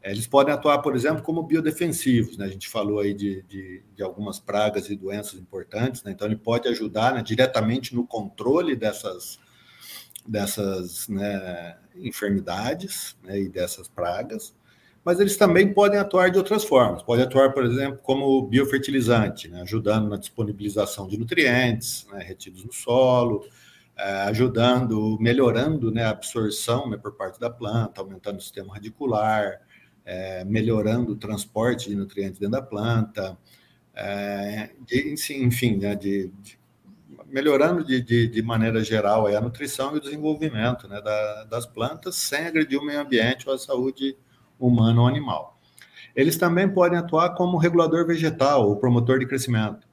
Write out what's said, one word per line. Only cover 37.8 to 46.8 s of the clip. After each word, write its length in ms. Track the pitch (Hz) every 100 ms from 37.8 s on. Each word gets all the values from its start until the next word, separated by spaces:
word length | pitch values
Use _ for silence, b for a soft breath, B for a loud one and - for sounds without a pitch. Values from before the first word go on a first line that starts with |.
de, 180 | 151 127
de, 240 | 123 117 117
de 160 | 113
maneira 400 | 113 113 113 113
geral 440 | 107 110 101 110 104
aí 100 | 104
a 40 |
nutrição 540 | 117 120 143 - 135
e 40 | 151
o 20 |
desenvolvimento, 880 | 143 151 151 151 156 113 117 123 -
né, 120 | 101
da, 440 | 104 107 107 107
das 220 | 110 113 113
plantas, 500 | - 120 160 185 -
sem 300 | - 143 165
agredir 320 | 160 147 139
o 60 |
meio 160 | 147 147
ambiente 480 | 143 120 113 131 139
ou 60 |
a 40 | 131
saúde 580 | - 127 131 - 135 135 b b b _
humana 400 | 123 120 113 117
ou 80 | 120
animal. 500 | 147 135 78 - _ B B B B B
Eles 220 | - 147 160
também 320 | 180 175 190
podem 300 | 190